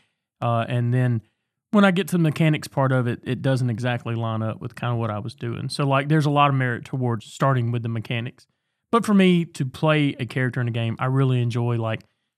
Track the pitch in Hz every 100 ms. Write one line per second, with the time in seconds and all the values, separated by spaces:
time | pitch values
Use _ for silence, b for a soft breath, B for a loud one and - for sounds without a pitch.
0 | b b _ - 123 117 113 123 120 127
1 | 127 117 - _ _ _ _ 208 196 180
2 | 196 180 160 147 160 151 - - 131 127
3 | 120 117 - 127 135 131 123 110 123 120
4 | 117 117 113 110 110 - 120 - 120 120
5 | 113 104 107 - 120 104 135 - 143 135
6 | 143 156 147 143 143 135 127 113 - 135
7 | 123 113 - - 139 127 117 120 117 113
8 | 107 120 117 - _ _ _ _ _ 226
9 | 214 202 185 175 165 - 131 - 156 151
10 | 143 - 120 139 127 123 120 117 113 113
11 | 131 131 135 127 120 117 120 117 113 110
12 | - _ _